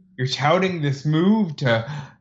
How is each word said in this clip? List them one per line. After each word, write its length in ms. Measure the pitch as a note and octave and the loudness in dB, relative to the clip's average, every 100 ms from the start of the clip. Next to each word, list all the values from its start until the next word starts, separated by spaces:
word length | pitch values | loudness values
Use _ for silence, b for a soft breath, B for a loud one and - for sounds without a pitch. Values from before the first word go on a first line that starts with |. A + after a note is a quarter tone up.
| _ - | _ -6
you're 100 | C3 | -6
touting 540 | - C#3 F3+ F#3 F3 | -2 2 2 2 -2
this 220 | C#3+ C3+ | -4 -2
move 520 | D3+ D#3 F#3 A3 F#3 C#3+ | 0 2 4 4 0 -2
to, 340 | C3 A2+ A#2+ D3 B B | 0 0 -2 -10 B B